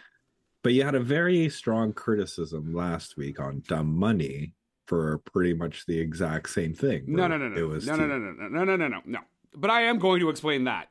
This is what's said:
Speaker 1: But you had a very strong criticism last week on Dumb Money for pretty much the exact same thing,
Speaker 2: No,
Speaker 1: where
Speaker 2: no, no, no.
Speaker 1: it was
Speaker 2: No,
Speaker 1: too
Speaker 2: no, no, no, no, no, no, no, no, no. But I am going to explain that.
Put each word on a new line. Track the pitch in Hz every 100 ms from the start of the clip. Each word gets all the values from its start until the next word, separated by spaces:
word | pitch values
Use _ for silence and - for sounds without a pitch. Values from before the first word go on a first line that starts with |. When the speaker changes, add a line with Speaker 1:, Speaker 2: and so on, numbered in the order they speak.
| - _ _ _ _ _
Speaker 1:
But | 123
you | 127
had | 139
a | 135
very | 120 147 175 180 160
strong | - - 110 110
criticism | - - 107 92 - 78 78 76
last | 85 87 82 - -
week | 71 71
on | 69 69 -
Dumb | 80 78 80
Money | 101 214 67 69 78 - _ _ -
for | 85 78 78
pretty | - 95 90
much | 80 82 - -
the | 82
exact | 82 80 85 80 -
same | - 80
thing, | 80 139 82 135
Speaker 2:
No, | 165
Speaker 1:
where | 175
Speaker 2:
no, | 156
no, | 127
no. | 92
Speaker 1:
it | 80
was | 78 120
Speaker 2:
No, | 156
Speaker 1:
too | 151
Speaker 2:
no, | 135
no, | 101
no, | 78 98
no, |
no, | 151
no, | 190 185
no, | 151
no, | 98
no. | - 113 - _ _
But | 143 196
I | 233
am | 233 233
going | 185 180
to | 165
explain | 147 151 139
that. | 127 104 -